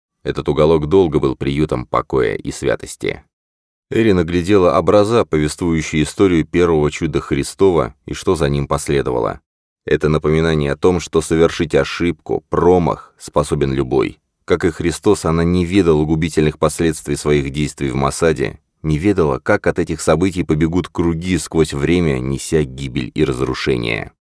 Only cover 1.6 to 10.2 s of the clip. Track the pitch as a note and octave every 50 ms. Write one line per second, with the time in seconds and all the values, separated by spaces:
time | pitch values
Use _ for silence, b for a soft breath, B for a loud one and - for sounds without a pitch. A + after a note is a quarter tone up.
1.6 | D2+ D2 C2+ B1+ B1 - - A#1+ - - - C2 B1 A1 G1+ G1+ - - - -
2.6 | - C2+ A1+ - - - - - - G1+ G1+ - - _ _ _ _ _ _ _
3.6 | _ _ _ _ _ _ - G#2+ A2+ A2 F#2+ F2+ E2+ D#2+ F2 F2+ E2+ F2 G#2 G2+
4.6 | F2+ D#2+ C2+ F2 E2+ E2 F#2+ G#2 G#2 G#2 A#2 A#2 F#2+ - - D#2 D2+ D2+ - -
5.6 | F#2 E2+ E2 D#2+ D#2 - - D#2+ D2+ - - - G2+ F#2+ F2 D#2+ D2+ - - E2+
6.6 | F2 F2 E2 D#2 D2+ D2 - - E2+ D#2+ C2+ D#2+ - - - C#2 C2+ - - -
7.6 | G2 G2 F2 D#2 C2 A#1 - _ _ - C#2 - - - F#2 D#2 D#2 C#2+ C#2+ C#2+
8.6 | C#2+ C#2+ D2 C#2+ - - D2 C#2 B1+ B1+ B1 B1 A1+ G#1 G1+ - - _ _ _
9.6 | _ _ _ _ _ - D2 D2+ - D2+ D2+ D2+